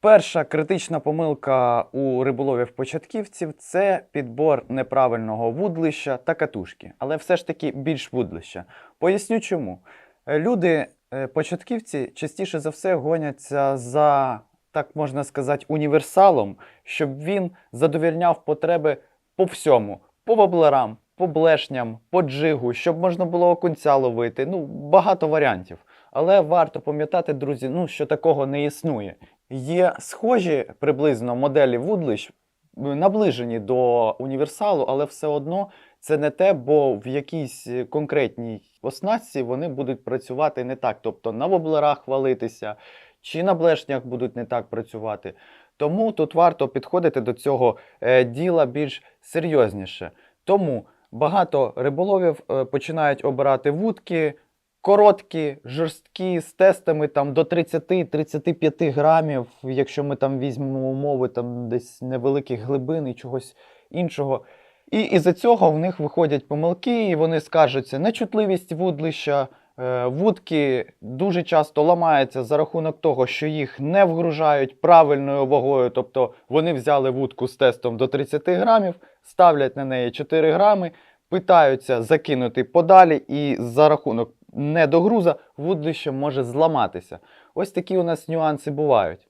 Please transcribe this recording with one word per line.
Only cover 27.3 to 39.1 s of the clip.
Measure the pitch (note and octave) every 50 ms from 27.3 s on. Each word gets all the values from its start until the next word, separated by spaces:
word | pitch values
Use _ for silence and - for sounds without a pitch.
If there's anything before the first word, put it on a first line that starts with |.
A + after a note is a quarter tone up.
| D3+
друзі, | C3+ C#3 C#3 C#3+ A#2+ B2+ C3
ну, | C3 E3+ F3+ D#3
що | - - D3+
такого | C#3+ D3+ D3+ - E3 D3+ C#3+ C#3
не | C3+ C#3 C#3+ D3
існує. | D3 C#3+ - - E3+ C#3+ A2+ G#2 F#2+ E2+ _ - _ _ _ _ _
Є | C3 C3+ B2+ C#3 E3 F3 F3+ F3 - -
схожі | - - - - - A3+ B3+ A#3 F#3 F3 D#3 C3+ A#2+ - - _
приблизно | - - - B2+ D3 D#3 C#3 A2 A#2 B2 A#2+
моделі | B2 C3+ C#3+ C3 D3 C#3 C3 B2 A#2+
вудлищ, | B2+ E3+ G#3+ F#3+ E3 C3+ G#2+ G#2 - -
е, | _ _ _ _ _ _ _ _ _ -
наближені | C3 C#3+ C#3+ C#3+ E3+ G3 G3 G#3+ G#3+ F3+ B2+ A#2 B2 A#2+ A#2 A#2
до | G#2 G2 B2+ B2+ B2+ B2 A#2+ A#2+ A#2 A2 - -
універсалу, | B2+ C3+ C3+ C3 D3 C#3+ - - G#3 G#3 G3 D#3 C3+ -
але | C3 C#3 D3
все | C#3+ - - -
одно | D3+ D3 D3 C#3 D3+ E3+ F#3+ G3 G3 _ - _ _ _ _
це | _ - D3+ D3+
не | D3 D3+
те, | D3 - F3+ G3 F#3+
бо | C#3+ A#2+ C3 D3+ D3+ C#3+ C#3 A#2+
в | G#2 G#2+
якійсь, | B2 C3 C#3+ C#3 - - E3 D3 B2 - - -
е, | - A#2+ B2 B2
конкретній | - - D3 D3+ C#3+ - D3 C3+ A2+ - - A#2 A#2 A2 G2+ _ _ _ _ -
оснастці | C3 C3+ - - G3